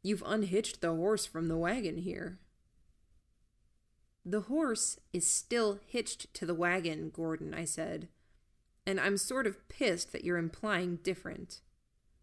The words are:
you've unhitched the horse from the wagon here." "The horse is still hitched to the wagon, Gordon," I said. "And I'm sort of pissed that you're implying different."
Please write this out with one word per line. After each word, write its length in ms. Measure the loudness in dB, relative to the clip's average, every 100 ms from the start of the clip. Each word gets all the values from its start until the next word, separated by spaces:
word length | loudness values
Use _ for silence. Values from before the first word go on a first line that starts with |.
you've 220 | 0 0 2
unhitched 560 | 0 2 2 0 -2
the 140 | 0 2
horse 280 | 4 2
from 240 | 0 -2 0
the 100 | 2
wagon 400 | 2 2 0 -2
here." 420 | -4 -4 -6 -10 -18 _ _ _ _ _ _ _ _ _ _ _ _ _ _ _ _ _ -2
"The 160 | -2
horse 580 | 2 2 2 2 0 -2 -6
is 160 | 0 2
still 460 | 2 2 2 2 0
hitched 580 | -4 -4 -2 -6 -10
to 140 | -6 -2
the 80 | 2
wagon, 560 | 2 2 0 -2 -6
Gordon," 420 | -4 -2 -2 -4
I 120 | -4 -4
said. 440 | -2 -4 -6 -10 _ _ _ _ _ _ _ -2
"And 120 | 2
I'm 180 | 2 2
sort 280 | 2 2 0
of 220 | -2 -8
pissed 440 | 0 2 2 -2
that 100 | -4
you're 140 | 0 2
implying 580 | 0 -2 0 0 0 -2
different." 640 | -2 -4 -6 -10 -12 -16 _ _ _ _ _ _